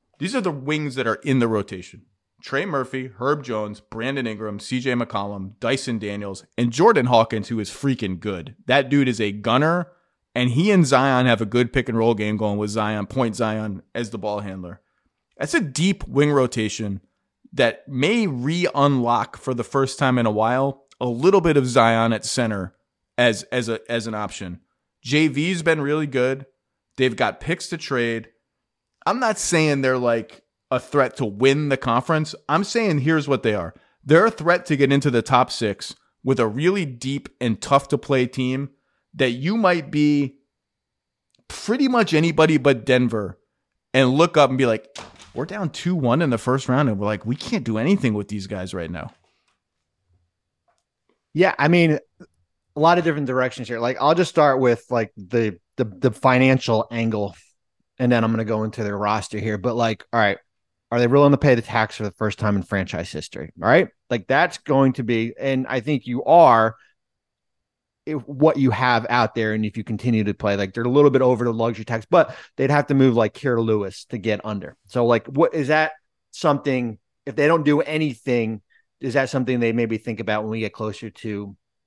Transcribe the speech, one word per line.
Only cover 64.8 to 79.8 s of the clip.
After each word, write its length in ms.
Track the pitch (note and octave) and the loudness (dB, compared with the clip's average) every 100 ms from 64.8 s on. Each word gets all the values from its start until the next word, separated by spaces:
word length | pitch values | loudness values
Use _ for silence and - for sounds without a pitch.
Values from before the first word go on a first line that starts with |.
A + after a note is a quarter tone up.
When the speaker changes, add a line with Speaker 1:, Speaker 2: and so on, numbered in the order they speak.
| C3+ | 2
Speaker 2:
to 80 | B2+ | 0
be, 320 | A#2 A#2 A2+ - | -2 -2 -2 -4
and 280 | C3+ C3 C3 | -4 -4 -4
I 120 | C3 | -6
think 260 | A#2 C#3 - | -4 -4 -4
you 180 | B2 | -6
are, 520 | - E3+ D#3 A2+ A2 A2+ _ _ _ _ _ _ _ _ _ _ _ _ | 4 6 8 6 4 -2 _ _ _ _ _ _ _ _ _ _ _ _
if 220 | - D3+ A#2+ | -10 -8 -8
what 300 | C3+ D#3 C#3+ | 2 2 4
you 140 | C3 | 2
have 360 | G#2+ B2+ A#2 A2+ | 2 2 2 2
out 260 | A#2+ A2 | 0 0
there, 200 | A#2 A2 | 0 -2
and 100 | G#2+ | -2
if 120 | G#2+ A2+ | -4 -6
you 80 | |
continue 400 | G#2+ G#2+ A#2+ A2 | -8 -6 0 0
to 100 | G#2 | 0
play, 220 | F#2+ G#2+ G2+ | -2 -2 0
like, 180 | G2 | -2
they're 80 | G#2+ | -4
a 80 | A#2+ | 0
little 200 | C3+ D3 | 6 6
bit 120 | C3 | 6
over 220 | B2+ A#2+ | 2 2
the 80 | A#2+ | 0
luxury 320 | A2+ A#2 A2 | -2 -2 -4
tax, 220 | A2+ A2+ - | -6 -6 2
but 260 | F3 D3+ - - - | 2 2 0 -14 -4
they'd 140 | C3+ | 0
have 180 | D3 C#3+ | 2 2
to 60 | |
move, 200 | C#3 C3 | 4 4
like, 180 | A#2 G#2+ | 4 0
Kira 320 | - C#3 A#2 | -2 -4 -2
Lewis 420 | A2+ G#2+ G2 - - | 0 -2 -4 -12 -14
to 120 | A#2 | -8
get 220 | G2+ G#2 | -4 -4
under. 320 | G#2+ G2+ D2+ - _ | -4 -10 -10 -18 _
So, 180 | B2 A#2 | -2 2
like, 200 | A#2 - | 2 0
what 280 | C3+ E3+ | 0 0
is 140 | E3 C3+ | 0 0
that 240 | D#3 D#3 - _ _ _ | 0 0 -4 _ _ _
something, 680 | - D#3+ C#3+ C#3+ B2+ A#2+ G#2 _ _ - | -4 0 0 0 -2 -2 -8 _ _ -10
if 100 | A#2 | 0
they 100 | D3 | 2
don't 180 | E3 | 4
do 160 | D3 D3 | 2 2
anything, 800 | D#3 D#3 D3+ A#2+ - A#2+ A2 A2 _ _ _ _ | 0 -2 -4 -4 -2 -2 -2 -6 _ _ _ _
is 140 | C3+ | -4
that 160 | C3+ C3 | -2 0
something 300 | C3+ B2+ B2 | -2 -2 0
they 120 | A#2 | 0
maybe 260 | A2+ | 0